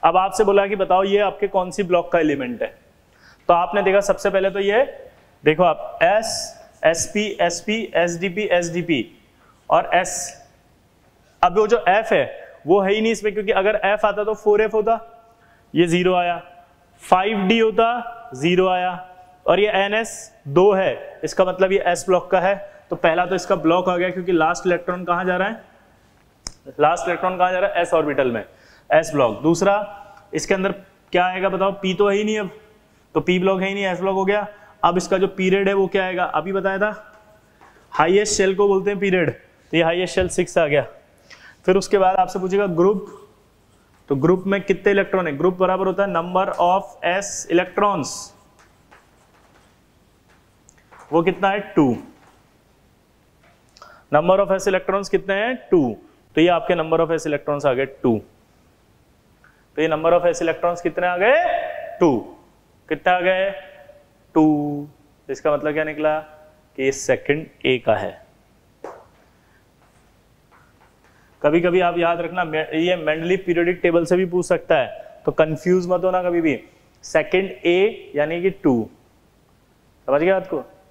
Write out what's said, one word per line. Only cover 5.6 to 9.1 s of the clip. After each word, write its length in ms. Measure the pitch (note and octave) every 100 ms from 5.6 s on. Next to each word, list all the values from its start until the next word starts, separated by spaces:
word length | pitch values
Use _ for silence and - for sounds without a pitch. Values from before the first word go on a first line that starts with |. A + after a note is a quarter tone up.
आप 360 | F3 D#3 - -
S, 280 | E3 G#3 A3 - - - - _
एसपी, 420 | D#3 E3 - G#3 G#3 -
एसपी, 420 | E3+ E3+ - A3 A3 -
एसडीपी, 460 | F3 E3+ F#3+ F3+ G#3+
एसडीपी 560 | F3 E3+ F3 E3+ D3 G#2